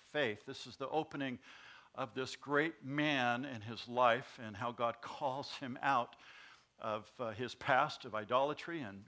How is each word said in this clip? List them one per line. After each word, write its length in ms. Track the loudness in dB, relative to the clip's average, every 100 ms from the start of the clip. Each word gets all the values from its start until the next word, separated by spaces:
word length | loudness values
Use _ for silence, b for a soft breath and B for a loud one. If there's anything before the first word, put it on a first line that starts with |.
| -6
faith. 320 | 0 0 0 -8
This 200 | -12 -12
is 100 | -8
the 120 | -2
opening 500 | 0 -2 -2 -4 -4 B B B B B
of 200 | -8 -6
this 220 | -4 -4 -6
great 480 | 0 2 2 0
man 600 | -4 0 2 4 4 2
in 160 | -2 -8
his 280 | -8 -8 -2
life 500 | 6 8 6 2 -10 -10
and 100 | -6
how 160 | -4
God 240 | 0 0 -2
calls 500 | -8 -4 -2 -2 -6 -8
him 180 | -8 -2
out 340 | 2 2 0 -6 B B B B B -8
of, 300 | -4 -4 -6 -8
uh, 120 | -6
his 240 | -4 -6 -4
past 480 | 2 4 4 -2
of 100 | -8
idolatry 680 | -6 0 2 2 -2 -6 -8
and, 200 | -8 -10